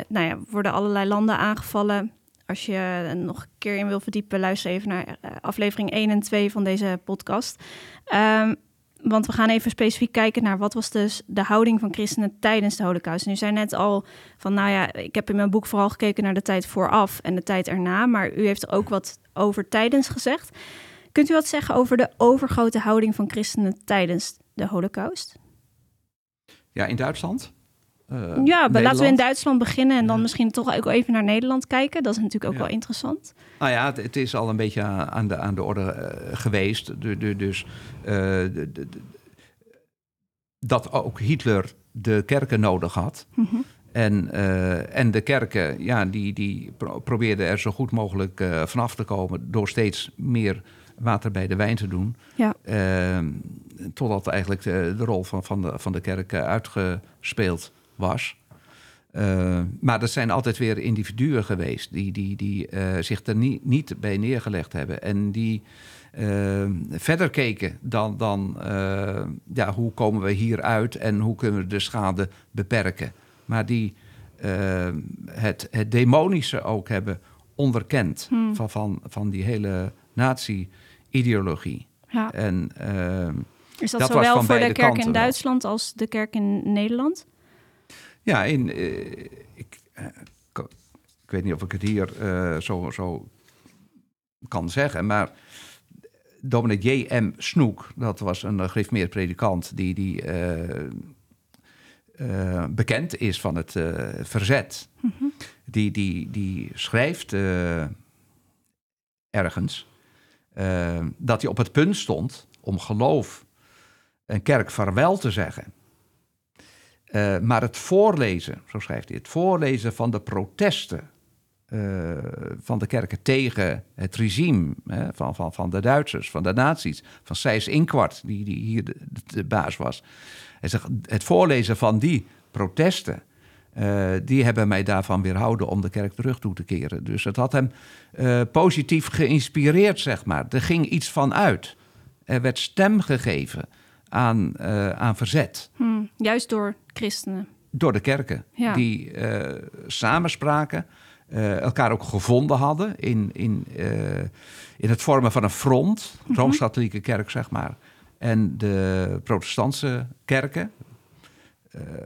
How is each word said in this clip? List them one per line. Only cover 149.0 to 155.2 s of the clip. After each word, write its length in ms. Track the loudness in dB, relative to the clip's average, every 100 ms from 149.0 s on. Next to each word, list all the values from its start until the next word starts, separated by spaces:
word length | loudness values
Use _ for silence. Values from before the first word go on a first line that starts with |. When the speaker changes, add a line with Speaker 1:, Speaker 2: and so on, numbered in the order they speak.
| -6
Speaker 2:
eh, 500 | -6 -4 -2 -4 -8 -12 -16 -10
samenspraken, 1000 | -2 0 2 0 -2 0 0 0 -4 -8 -14 -20 -20 -8
eh, 320 | -2 0 0
elkaar 300 | 0 2 2
ook 120 | 0
gevonden 540 | -2 -2 4 4 4 4
hadden 400 | 2 0 -2 -4
in, 320 | 0 0 0
in, 320 | -2 -2 -2 -4 -4
eh, 420 | -2 -2 -2 -4 -6 -10 -20 -20 -20 -2
in 120 | 2
het 140 | 2
vormen 300 | 4 4